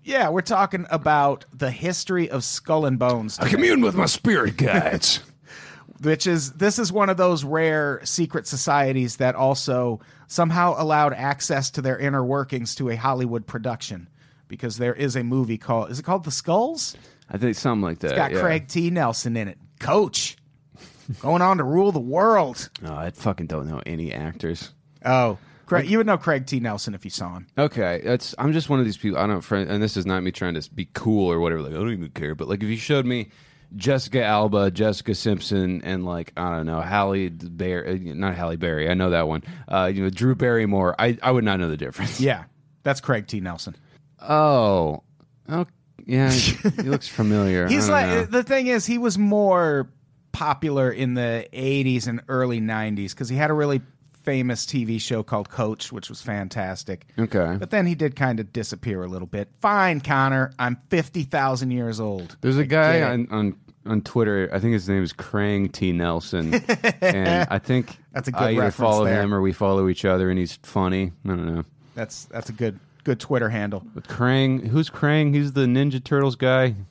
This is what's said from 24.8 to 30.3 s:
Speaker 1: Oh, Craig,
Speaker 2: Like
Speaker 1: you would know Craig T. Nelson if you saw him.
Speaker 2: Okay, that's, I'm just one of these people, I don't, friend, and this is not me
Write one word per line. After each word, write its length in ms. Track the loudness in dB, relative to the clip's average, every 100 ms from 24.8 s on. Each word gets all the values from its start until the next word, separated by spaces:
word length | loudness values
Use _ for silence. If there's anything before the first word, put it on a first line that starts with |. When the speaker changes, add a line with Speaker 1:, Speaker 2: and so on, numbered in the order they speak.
| _ _ 0
Speaker 1:
Oh, 320 | 2 2 -2 -12 -20 -2
Craig, 180 | 0
Speaker 2:
Like 80 | 2
Speaker 1:
you 60 | 2
would 80 | 4
know 100 | 2
Craig 300 | 2 -2 0
T. 120 | -4
Nelson 360 | -2 -4 -6 -8
if 80 | -10
you 60 |
saw 240 | -8 -8 -10
him. 100 | -10 0
Speaker 2:
Okay, 460 | 0 2 -2 -2
that's, 300 | 0 -2 -2 -4
I'm 140 | 0
just 160 | 0 2
one 80 | 2
of 60 | 2
these 120 | 0
people, 220 | -2 0
I 80 | 0
don't, 140 | -2
friend, 280 | -2 -2 0
and 140 | 0
this 140 | 0 -2
is 80 | -2
not 160 | 0
me 80 | -2